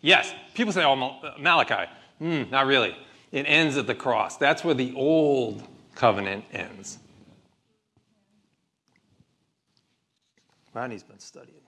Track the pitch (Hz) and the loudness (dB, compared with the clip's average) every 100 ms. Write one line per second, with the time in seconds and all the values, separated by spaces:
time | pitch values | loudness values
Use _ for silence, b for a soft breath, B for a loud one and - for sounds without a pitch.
0 | 147 180 - - - - 226 180 151 135 | 4 4 2 -10 -16 -4 -2 2 2 2
1 | 127 - 156 147 151 165 120 107 87 B | -2 -8 -16 -4 2 2 2 -2 -4 B
2 | B _ 160 160 127 131 135 135 104 - | B _ -4 -4 -2 0 2 4 2 -4
3 | B B B 143 143 151 160 139 110 123 | B B B -6 2 2 2 0 -4 -4
4 | 135 110 95 - 143 156 170 135 127 131 | 0 0 -2 0 0 2 0 0 -2 -2
5 | 139 160 151 135 117 104 107 - _ - | 2 4 4 2 -2 -6 -16 -20 _ 2
6 | 120 101 98 98 - - 90 98 98 - | 2 2 -2 -8 -10 -12 -12 -14 -18 -18
7 | _ _ - _ _ _ _ _ _ _ | _ _ -20 _ _ _ _ _ _ _
8 | _ _ _ _ _ _ _ _ _ _ | _ _ _ _ _ _ _ _ _ _
9 | _ _ _ _ _ _ _ _ _ _ | _ _ _ _ _ _ _ _ _ _
10 | _ _ _ _ _ _ _ 120 127 107 | _ _ _ _ _ _ _ -10 -10 -10
11 | - 101 - - 135 143 | -16 -20 -20 -20 -20 _